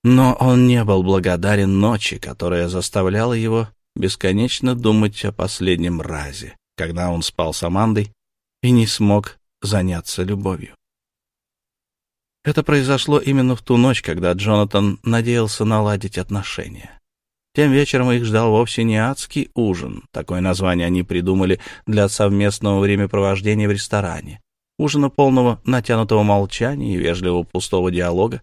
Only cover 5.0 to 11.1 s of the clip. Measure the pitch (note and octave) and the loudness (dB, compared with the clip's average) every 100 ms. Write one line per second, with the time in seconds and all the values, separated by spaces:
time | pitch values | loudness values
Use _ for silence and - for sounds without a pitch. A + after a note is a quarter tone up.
5 | G#2+ G#2 G2+ G#2 F2+ - F#2 F2 F2 E2+ | 2 -2 -8 -4 -6 -4 0 0 0 -4
6 | D#2+ D#2 C#2+ C2+ - - _ - E2 E2+ | -6 -8 -10 -12 -18 -20 _ -10 -8 -4
7 | F2 E2+ - - E2 D2+ E2+ F#2 A2+ G#2+ | -2 -2 -4 -4 -4 -4 -2 0 2 0
8 | G#2 _ _ _ _ _ B2 B2 A2 - | -2 _ _ _ _ _ 2 4 2 0
9 | G#2 G2+ G#2 - _ _ G2+ G2+ F#2 E2+ | 2 2 0 -16 _ _ -4 -2 -2 -4
10 | - - F#2 G2+ F#2+ F2 - _ _ _ | -8 -6 -4 -4 -4 -6 -12 _ _ _
11 | _ | _